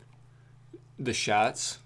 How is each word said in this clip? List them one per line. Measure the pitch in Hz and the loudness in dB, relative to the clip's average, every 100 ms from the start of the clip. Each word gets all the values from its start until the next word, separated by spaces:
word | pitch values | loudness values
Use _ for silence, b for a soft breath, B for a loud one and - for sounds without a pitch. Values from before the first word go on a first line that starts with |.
| - - - b b b - - - - | -20 -20 -20 b b b -20 -20 -20 -10
the | 127 | -6
shots. | 107 - 104 110 - - - | -4 2 4 4 2 -8 -8